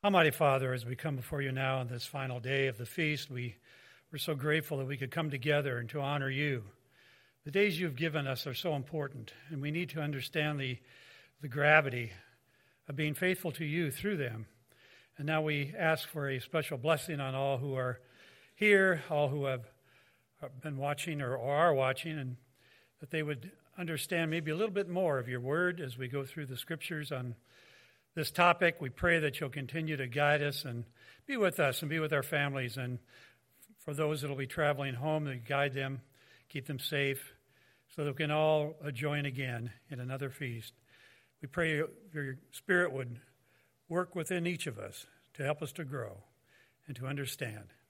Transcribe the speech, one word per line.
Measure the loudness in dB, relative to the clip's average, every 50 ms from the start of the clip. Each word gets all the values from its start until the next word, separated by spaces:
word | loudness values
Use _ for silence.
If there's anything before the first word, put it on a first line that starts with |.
| 4
Almighty | 6 6 8 8 6
Father, | 6 6 6 6 6 4 2 0 -2
as | -4 -4
we | -6 -8
come | -4 -4 -4 -4
before | -4 -6 -6 -4 -2
you | -2 -2
now | -2 0 0 0 0
on | 0 -2
this | -4 -6 -8 -8
final | -8 -6 -6 -4 -4 -6 -6
day | -4 0 0 2 2
of | 0 0 -4
the | -10
feast, | -8 -2 0 0 0 0 -2 -4 -8
we, | -6 -6 -6 -6 -8 -12 _ -20 -20 -20 -20 -20 -20 -20 _ _
we're | -10
so | -6 -4 -4 -2
grateful | -2 0 2 2 2 0 -2 -4 -4
that | -4
we | -4 -4
could | -6 -6 -4
come | -2 -2 -2 -2
together | -4 -2 2 2 2 4 2 0 -2
and | -2 -4 -4
to | -4 -4
honor | -2 0 0 0 0 -2
you. | 0 0 0 0 0 -2 -4 -10 -16 _ _ _ _ _ -20 -20 -20 -20 _ _ _ _ _
The | -2
days | 2 4 4 4 2 0
you've | -2 -2 -2
given | -2 -2 0 0 0 -2
us | -2 -4 -4 -4
are | -6 -6
so | -2 -2 0 0
important, | -2 -2 -4 -4 -4 -4 -6 -8 -12 -14 -14 -16 -20 -14 -10
and | -8 -4
we | -4 -2
need | -2 -2 -4 -4
to | -4 -4
understand | -4 -2 -4 -4 -6 -4 -2 0 0 0 0 -2
the, | -2 -4 -4 -6 -10 -20 -20 -20 -20 -20 -20 -20 -20 _ _ _
the | -10
gravity | -6 0 4 6 8 8 8 8 6 -2 -2 -4 -6 -8 -14 -20 -20 _ _ _ _ _ _ _ _ _ _ _
of | -10 -4
being | -2 -2 -2 0
faithful | 0 0 0 0 0 -2 -6
to | -4 -4 -4
you | -2 0 0 0 0
through | -2 -2 -2 -2 0
them. | 0 -2 -4 -4 -8 -10 -12 _ _ _ _ -20 _ -20 -20 -20 -20 -20 _ _ -6
And | -2
now | 2 2 2 2
we | 2 0 0 -2 -4 -2
ask | 2 4 4 4 4 0 -6
for | -4 -4 -2
a | -2 -2 -4
special | -4 -2 -2 -2 0 0 -6 -2
blessing | 2 2 2 2 2 -4 -4 -4
on | -2 -2 0
all | 0 2 2 2 0
who | 0 -2 -2
are | 0 0 -2 -2 -4 -10 _ -20 -20 -20 -20 -20 -20 -20 _ _
here, | 4 6 8 8 8 8 6 4 2 0 0
all | 2 2 4
who | 2 2 0 0
have | 0 -2 -2 -6 -14 _ _ _ _ _ _ _ _ _ _ _ _ _ _ -14 -12 -12 -10 -8
been | -6 -6
watching | -2 -2 -2 -2 -2 -4 -4 -4 -2
or, | -2 -2 -2
or | -2 0 2 4
are | 6 8 8 8
watching, | 6 4 4 2 0 -4 -6 -6
and | -4 -6 -6 -8 -10 _ _ _ _ _ _ _ _ _ _ _ _
that | -12 -6
they | -4 -2
would | -2 -2 -4 -6 -8 -14 -16 _ _ _ _
understand | -8 -6 -4 -4 -4 -4 0 0 0 2 2
maybe | 0 0 0 -2
a | 0
little | 0 -2 0 0
bit | -2 -2 0
more | 0 2 2 2 2 0
of | 0 -2
your | -4 -4
word | -2 0 2 2 2 2 0 -2
as | -8 -8 -6
we | -8 -8 -4
go | -4 -4 -6
through | -6 -8 -10 -8
the | -8 -8
scriptures | -10 -6 -6 -8 -6 -6 -6 -6 -6 -4 -4 -4
on | -4 -4 -6 -8 -10 _ _ -20 -20 -20 -20 -20 -20 -20 _ _ _ _ _ _
this | -4 -4 -2
topic. | 4 6 8 8 8 8 6 4 4 2
We | -6 -8
pray | -4 2 4 4 6 6
that | 4 0 0 -2
you'll | -6 -4
continue | -4 -6 -8 -6 -4 -4 -2 -2 -2
to | -4 -4
guide | -2 2 4 6 6 6 4 2
us | 0 -2 -4 -6
and | -6 -6 -6 -8 -10 _ _ -20 -20 -20 -20 _
be | -4 0
with | 2 2 2 4 4
us | 2 2 2 0
and | -2 -2
be | 0 0
with | 2 2
our | 2 0 2
families. | 2 2 2 2 2 0 -2 -2 -2 -4
And | -4 -4 -4 -4 -6 -8 _ -20 -20 -20 -20 _ _ _ _ _ _ -20 _ -20
for | _ -10 -8 -2
those | 0 0 0 0 -2
that'll | -4 -4 -4
be | -4 -6
traveling | -6 0 2 2 2 2 2 -2 -4 -4
home, | -2 0 0 0 0 0
that | -2 -4 -6 -4
guide | 0 0 2 2 2 0
them, | -2 -4 -4 -4 -8 -10 _ _ _ _ _ -20 -20 _ _
keep | -10 -8 -6
them | -6 -6
safe, | -6 -4 -2 0 2 2 2 0 -2 -6 -14 -20 _ _ _ _ _ _ _ _ _ _ _ -6
so | -4 -4
that | -2
we | 0
can | 0 0 2
all, | 4 4 6 6 6 4 2 0 -4 -6 -8
uh, | -8
join | -6 -2 -2 0 0 0 -2
again | -2 -2 -2 -4 -2 -4 -4 -6 -8 -10 -12 _ _
in | -8 -8
another | -6 -6 -6 -4 -6 -6
feast. | -6 -6 -6 -6 -6 -8 -10 -14 _ _ _ _ -20 -20 -20 -20 -20 _ _ _ _ _
We | -14
pray | -6 -2 0 0 2 2
your, | 0 -2 -4 -6 -18 -20 -10 -8
your | -6 -6 -6 -8 -10 -14 _
Spirit | -20 -14 _ 4 4 4 4 2
would | 0 -4 -6 -6 -8 -12 -14 _ _ _ _ _ _ _ _ _ _ _ _
work | _ -2 -2 -2 -2 -4
within | -6 -4 -2 -2 -2 0
each | -2 -2 -2 -4
of | -6 -6
us | -8 -10 -10 -10 -14 -18 -20 _ _ _ _ _
to | -4 -2
help | -2 -2 -2
us | -4 -8 -6
to | -8 -8
grow | -8 -6 -6 -6 -8 -10 -14 -20 _ _ _ _ _ _ _ _ _ _ _ _
and | -14 -12
to | -8 -6
understand. | -6 -4 -4 -6 -6 -6 -6 -6 -6 -6 -10 -14 -18 -20 _ _ _